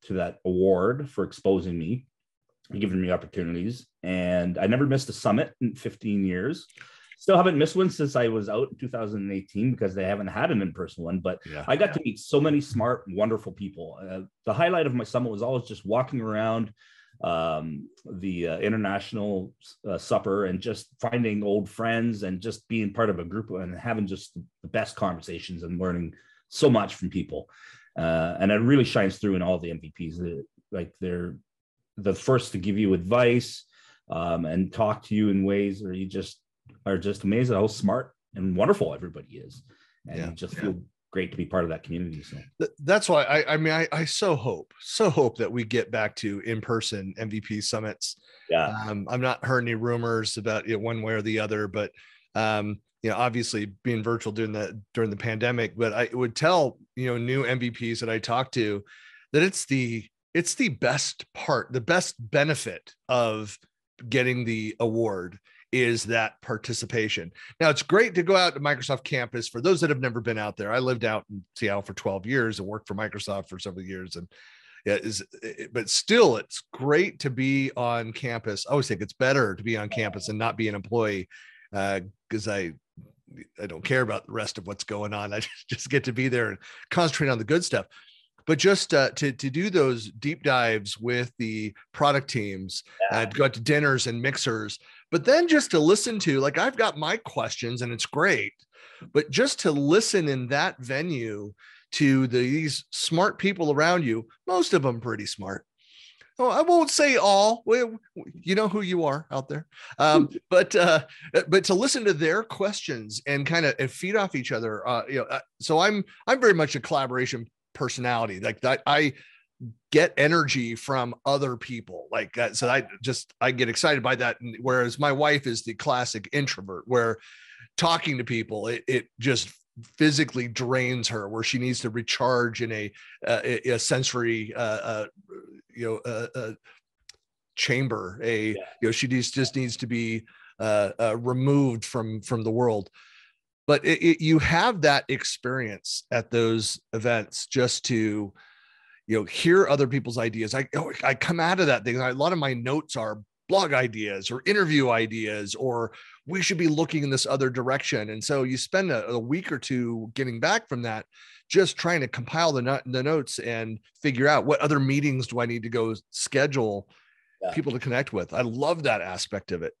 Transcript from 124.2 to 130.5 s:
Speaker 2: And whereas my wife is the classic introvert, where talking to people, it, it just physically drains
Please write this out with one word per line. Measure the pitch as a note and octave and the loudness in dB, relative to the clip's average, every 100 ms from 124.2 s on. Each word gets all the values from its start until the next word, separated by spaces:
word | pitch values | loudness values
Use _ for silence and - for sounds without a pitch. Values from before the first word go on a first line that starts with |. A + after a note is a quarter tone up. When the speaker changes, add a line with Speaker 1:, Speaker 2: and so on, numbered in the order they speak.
| A#2+ - | -2 -4
Speaker 2:
And | A#2+ G#2+ | -10 -6
whereas | B2+ B2+ A#2+ C3 | 0 2 0 0
my | D3 | 0
wife | C3+ D3+ D3 C3+ | 2 2 2 0
is | A2+ | -4
the | A2+ | -6
classic | A2 A#2+ B2 A#2+ A2 - | -6 -2 0 -2 -6 -4
introvert, | D3 C#3 - F#2+ F2+ A#2 | -2 -2 -6 -10 -12 0
where | B2 A#2 A2 - - - - - - | 2 2 -2 -10 -20 -20 -20 -12 -2
talking | E3+ E3 D#3+ C3 | 2 2 0 -4
to | |
people, | A#2+ A#2 A2+ G#2+ G#2+ | -2 -4 -4 -6 -6
it, | A#2+ - | -4 0
it | B2+ - - | -2 -2 -2
just | B2 A#2+ - - _ - - - | 0 2 -2 -12 _ -20 -20 4
physically | D3+ C#3+ C#3+ B2+ | 4 4 0 -2
drains | A#2+ | -6